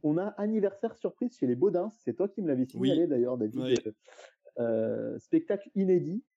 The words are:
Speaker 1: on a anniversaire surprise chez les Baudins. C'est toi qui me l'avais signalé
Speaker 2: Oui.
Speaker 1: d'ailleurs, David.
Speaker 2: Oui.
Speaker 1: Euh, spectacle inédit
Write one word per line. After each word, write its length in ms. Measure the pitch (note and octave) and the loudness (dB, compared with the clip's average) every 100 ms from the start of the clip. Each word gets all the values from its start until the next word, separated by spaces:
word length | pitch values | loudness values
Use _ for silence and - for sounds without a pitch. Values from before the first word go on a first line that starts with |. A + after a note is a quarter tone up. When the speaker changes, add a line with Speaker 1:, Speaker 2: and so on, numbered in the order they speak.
Speaker 1:
on 140 | D3+ D#3 | 0 0
a 80 | G3+ G#3 | 0 -2
anniversaire 580 | G#3 A3 G3 G3 A#3 - | -2 2 0 -2 -8 -4
surprise 400 | F#3+ - B3 - | -6 -4 -6 -2
chez 120 | B2+ | -2
les 80 | B2 | 2
Baudins. 340 | F3+ E3+ G3+ - | 2 2 -2 -6
C'est 140 | - A#2 | -6 -2
toi 120 | G3 | -2
qui 140 | - | -2
me 40 | F3 | -2
l'avais 180 | C3 C3 | 0 0
signalé 360 | - C3 D3+ | 0 2 4
Speaker 2:
Oui. 40 | E3+ | 2
Speaker 1:
d'ailleurs, 300 | C3 B2 B2+ | 2 0 0
David. 220 | G#2+ B2 | -2 -2
Speaker 2:
Oui. 160 | B2+ B2 A2 G#2+ _ - - _ - - | 0 0 -2 -12 _ -20 -20 _ -14 -6
Speaker 1:
Euh, 580 | A#2 A2+ A2 A2+ A2+ A2+ | -2 0 -2 -4 -6 -8
spectacle 500 | - D#3+ D#3+ G3+ - G3+ | -2 -2 0 -6 -4 -2
inédit 480 | F#3+ F3+ D3+ G3 - | 2 2 0 -6 -10